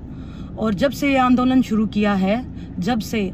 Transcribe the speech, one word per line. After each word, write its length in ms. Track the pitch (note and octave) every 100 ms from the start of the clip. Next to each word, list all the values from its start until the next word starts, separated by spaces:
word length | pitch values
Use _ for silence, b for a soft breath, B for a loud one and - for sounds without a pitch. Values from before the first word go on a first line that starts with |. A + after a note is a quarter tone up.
| - B B B B -
और 160 | A3
जब 180 | F#3+ C#4+
से 180 | - C#4+
ये 80 | C4+
आंदोलन 440 | B3+ B3+ B3+ C4
शुरू 240 | B3 A3 A3
किया 260 | G#3 G#3
है, 320 | G3+ F#3 A3+ C4 B B -
जब 200 | F3 A#3+
से 340 | - A3+ F#3+